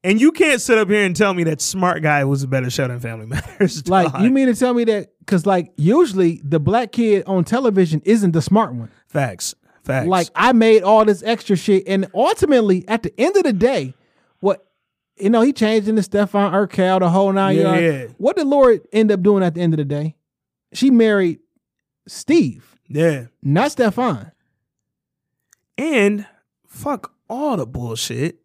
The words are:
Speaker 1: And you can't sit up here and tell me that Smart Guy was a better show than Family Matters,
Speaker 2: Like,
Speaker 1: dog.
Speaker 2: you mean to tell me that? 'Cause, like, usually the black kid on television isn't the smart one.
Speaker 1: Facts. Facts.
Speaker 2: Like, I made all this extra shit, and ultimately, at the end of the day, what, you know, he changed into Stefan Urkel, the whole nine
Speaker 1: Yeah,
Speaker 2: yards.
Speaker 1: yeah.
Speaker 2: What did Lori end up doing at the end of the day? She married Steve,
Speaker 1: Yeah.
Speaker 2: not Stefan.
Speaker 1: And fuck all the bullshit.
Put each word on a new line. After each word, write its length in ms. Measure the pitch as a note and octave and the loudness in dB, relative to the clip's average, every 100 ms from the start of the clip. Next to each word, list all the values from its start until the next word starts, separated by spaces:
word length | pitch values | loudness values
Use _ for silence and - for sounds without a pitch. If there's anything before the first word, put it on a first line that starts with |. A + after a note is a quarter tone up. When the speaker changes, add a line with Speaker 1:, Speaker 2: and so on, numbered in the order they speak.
| F#3 | 0
Speaker 1:
And 160 | A3 | 4
you 100 | C#4+ | 2
can't 300 | D#4+ D#4+ B3 | 4 0 0
sit 160 | - A3+ | 2 0
up 120 | G3 | 2
here 140 | G#3 | 0
and 100 | G3 | 0
tell 200 | D#3+ G3+ | 0 0
me 100 | F3+ | 0
that 160 | E3 D3+ | -2 -4
Smart 420 | - F#3+ F3+ E3 | -6 -2 -2 0
Guy 220 | D#3 D3 | -2 0
was 200 | C#3 C#3 | 0 -2
a 40 | C3+ | -2
better 220 | C3 B2+ | -4 -4
show 180 | B2 B2+ | -4 -6
than 140 | B2 | -6
Family 240 | A#2 A2+ A2 | -12 -12 -8
Matters, 600 | D3 - - G3+ D#3+ D3+ | -10 -10 -4 -4 -2 -2
Speaker 2:
Like, 240 | F#3+ E3+ | 0 0
Speaker 1:
dog. 80 | C3 | 0
Speaker 2:
you 60 | A3 | 2
mean 160 | C4+ C4 | 2 0
to 80 | A3 | 0
tell 180 | B3 | 0
me 120 | A#3+ A3+ | 0 0
that? 260 | G#3 - _ - | -2 -6 _ -2
'Cause, 180 | F#3 D#3 | 0 2
like, 280 | F#3 D#3+ - | 0 -2 -2
usually 640 | D#3 C#4 E4 F#3+ E3+ E3 C#3+ | 2 4 2 2 0 -2 -4
the 160 | D#3 | -2
black 320 | D3 A3+ A#3+ | 0 0 -2
kid 300 | - A3+ G3 F3+ | -2 0 0 0
on 160 | F#3+ | -2
television 580 | E3 A#3+ B3+ F#3+ F3 D#3 F3+ | 0 0 0 0 0 0 0
isn't 260 | A3+ G3 | 2 2
the 100 | D#3+ | 0
smart 320 | - G#3 G#3+ | 0 0 0
one. 160 | B2 A2+ _ _ | -8 -14 _ _
Speaker 1:
Facts. 440 | D3+ B2+ F2+ - - _ _ | -6 -6 -6 -12 -14 _ _
Facts. 240 | - C3 E3+ | -6 -4 0
Speaker 2:
Like, 200 | F#3 E3+ | 0 -2
I 200 | - A#3 | 0 2
made 280 | A#3+ A3 A3 | 4 6 4
all 200 | F#3 A3 | 6 4
this 180 | G#3+ F#3 | 4 0
extra 340 | A3 A#3 - F#3 | -2 -4 -2 -2
shit, 260 | - F#3+ F#3+ | 2 0 0
and 200 | G3 F#3+ | -4 -2
ultimately, 760 | F#3+ C#4+ A4 F#4 C4 G#3+ F#3 - | -2 0 0 2 2 2 0 0
at 160 | A3 | -6
the 100 | F3 - | -6 -2
end 160 | D4 G4 | 0 2
of 80 | |
the 80 | D#4+ | 0
day, 420 | G3 A#3 A#3+ C3 - _ _ _ _ | 0 0 0 -6 -14 _ _ _ _
what, 260 | G3 - _ _ _ _ _ _ | -4 -4 _ _ _ _ _ _
you 120 | G3+ | 0
know, 120 | A3+ | 2
he 100 | A#3 | 2
changed 380 | - G#3+ A3 G3+ | 2 0 0 0
into 140 | A3 | -2
Stefan 500 | F#3 G3+ G3+ G#3 G3+ | -2 -2 0 0 0
Urkel, 480 | F#3+ G3+ - F#3 F#3+ | 0 -2 0 0 2
the 80 | F3+ | 2
whole 240 | F#3 G3 | 2 0
nine 240 | G3 G3 - | 0 0 0
Speaker 1:
Yeah, 180 | - E3 | 2 2
Speaker 2:
yards. 60 | |
Speaker 1:
yeah. 340 | E3+ C#3 A#2+ - | 0 -2 -10 -4
Speaker 2:
What 200 | A3 F#4 | -2 0
did 100 | C#4+ | 0
Lori 320 | C#4+ B3+ G#3 _ | 4 4 2 _
end 180 | G#3+ A3 | 0 2
up 100 | G3 | 2
doing 220 | F#3+ G3 | 2 2
at 120 | F3+ E3 | 0 0
the 60 | |
end 120 | E3+ | 0
of 40 | D#3+ | 0
the 60 | C#3+ | 0
day? 300 | D3 D#3 - _ _ _ _ _ | -4 -6 -10 _ _ _ _ _
She 180 | - C4+ | -2 2
married 500 | A#3+ A3 G3+ F3+ - _ _ _ _ _ _ - | 4 4 2 0 -4 _ _ _ _ _ _ -20
Steve, 680 | - - E4+ D#3+ - _ _ _ | -14 0 2 2 -4 _ _ _
Speaker 1:
Yeah. 360 | D3 E3 C#3+ A#2+ _ | 0 0 0 -10 _
Speaker 2:
not 280 | C#3+ D#3 C#4+ | -2 0 0
Stefan. 600 | - A3+ G#3+ B3 C3 G2+ _ _ _ _ _ _ _ _ _ _ _ _ _ _ - | 0 -2 0 -4 -4 -10 _ _ _ _ _ _ _ _ _ _ _ _ _ _ -8
Speaker 1:
And 480 | D#4 C4 G3+ G#3 G#3 _ _ _ _ | -2 0 0 0 -10 _ _ _ _
fuck 460 | - C#4+ B3 - _ _ | -12 -8 -8 -10 _ _
all 280 | B3 D4+ G#3+ | -8 -4 -4
the 80 | A#2 | -6
bullshit. 720 | B2+ A#2+ A2+ - A#2+ D#3 - | -10 -10 -8 -8 -4 -6 -8